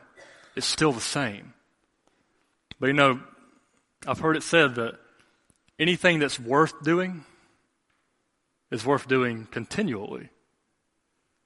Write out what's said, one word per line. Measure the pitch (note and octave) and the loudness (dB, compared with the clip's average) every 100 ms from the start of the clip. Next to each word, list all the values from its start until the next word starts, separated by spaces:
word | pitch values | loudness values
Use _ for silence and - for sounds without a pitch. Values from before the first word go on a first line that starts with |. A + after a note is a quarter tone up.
| - - - - - | -14 -20 -20 -20 -16
It's | - - | -8 -4
still | - D#3 | 0 0
the | A#2 | 0
same. | - D3 B2+ G2+ - - _ _ _ _ _ _ _ _ _ _ - - | -4 -4 -4 -8 -16 -20 _ _ _ _ _ _ _ _ _ _ -20 -4
But | C3 | 0
you | |
know, | C#3+ C#3 B2+ - - _ _ _ _ _ - - | 6 4 4 -6 -20 _ _ _ _ _ -12 -8
I've | B2+ | -2
heard | D#3+ D#3 | 0 0
it | |
said | - E3+ C#3+ | 2 4 4
that | A#2+ A#2 - _ _ _ _ _ _ _ - | 2 -6 -8 _ _ _ _ _ _ _ -2
anything | D#3+ F3 F#3 D#3+ | 0 2 2 2
that's | C#3 - | 0 -4
worth | A#2 C#3 D#3 - | 0 2 2 0
doing | D3+ F3 F#3 F3 - _ _ _ _ _ _ _ _ _ _ _ _ _ - | 0 0 -2 -8 -16 _ _ _ _ _ _ _ _ _ _ _ _ _ -10
is | A#2+ | -4
worth | A#2+ C#3 C3 | 0 0 2
doing | C3 B2 A2+ G#2+ | 0 0 -4 -10
continually. | A#2+ G#2+ - G#3 G#2+ G#2 - - _ _ _ _ _ _ _ _ _ _ _ | -10 -8 -4 -4 -4 -8 -12 -16 _ _ _ _ _ _ _ _ _ _ _